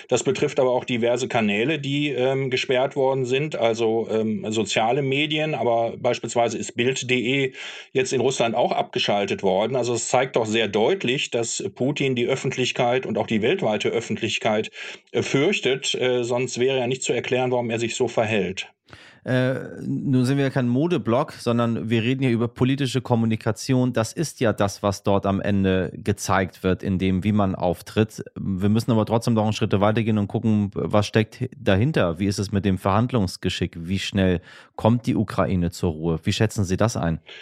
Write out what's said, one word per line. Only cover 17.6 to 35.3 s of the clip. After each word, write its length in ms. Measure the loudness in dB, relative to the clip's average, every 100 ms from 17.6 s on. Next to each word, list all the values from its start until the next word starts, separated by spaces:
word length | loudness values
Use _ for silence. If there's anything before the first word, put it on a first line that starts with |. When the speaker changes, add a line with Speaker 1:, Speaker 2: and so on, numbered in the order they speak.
| -2
Speaker 1:
er 100 | -2
sich 160 | -4 -2
so 120 | -2
verhält. 600 | 0 0 2 -2 -4 -10 _ _ -20 -20 -16 -2
Speaker 2:
Äh, 280 | 0 0 -2 -8 -10
nun 460 | -6 -4 0 2 2
sind 100 | 2
wir 80 |
ja 60 | 0
kein 180 | 0 0
Modeblog, 640 | 2 2 0 2 2 0
sondern 580 | -4 -2 2 2 0 0
wir 140 | 0
reden 200 | 2 0
hier 80 | 2
über 180 | 2 0
politische 500 | 2 2 2 0 -2
Kommunikation. 960 | 0 2 2 0 -2 -4 0 2 2
Das 180 | 0 -2
ist 300 | -2 -6 0
ja 100 | 0
das, 320 | 2 0 0
was 200 | -2 0
dort 220 | 2 2 2
am 140 | 0
Ende 540 | 0 2 2 2 0 -6
gezeigt 640 | -4 -2 0 0 0 -2
wird, 220 | -2 0
in 160 | 0 0
dem, 240 | 0 0
wie 80 | 2
man 240 | 2 2 0
auftritt. 640 | -2 -2 -4 0 0 -2 -14 -8
Wir 300 | -6 0 2
müssen 240 | 2 2
aber 140 | 2 2
trotzdem 280 | 2 2
noch 120 | 2 2
einen 80 |
Schritt 260 | 0 0 2
weitergehen 380 | 4 2 2 0
und 100 | 0
gucken, 440 | 0 2 2 0
was 340 | -2 2 2 4
steckt 400 | 2 0 -2 -10 -4
dahinter. 640 | 2 2 4 2 0 0
Wie 80 | -2
ist 100 | -2
es 140 | -2
mit 140 | 0 0
dem 120 | 0
Verhandlungsgeschick? 1000 | 2 2 2 0 -2 -2 -4 -2 -6 -6
Wie 220 | -6 -4
schnell 420 | -2 0 2 2 -4 -20 -20 0
kommt 320 | 2 2 2
die 80 | 0
Ukraine 560 | 0